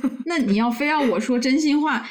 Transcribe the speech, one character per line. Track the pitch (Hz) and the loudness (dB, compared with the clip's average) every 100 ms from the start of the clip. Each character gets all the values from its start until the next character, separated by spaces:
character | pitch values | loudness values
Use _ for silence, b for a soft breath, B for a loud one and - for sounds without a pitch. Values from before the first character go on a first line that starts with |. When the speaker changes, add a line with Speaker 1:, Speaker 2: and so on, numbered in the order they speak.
Speaker 1:
<laughs> | 262 - 320 | -4 -4 -4
Speaker 2:
那 | 339 | -2
你 | 208 202 | 0 2
要 | 233 | 0
非 | 233 294 | 0 -2
要 | 302 | 0
我 | 269 185 | 0 0
说 | 226 247 | 0 0
真 | 254 277 | 2 2
心 | 302 294 | 2 2
话， | 302 233 B | 2 -2 B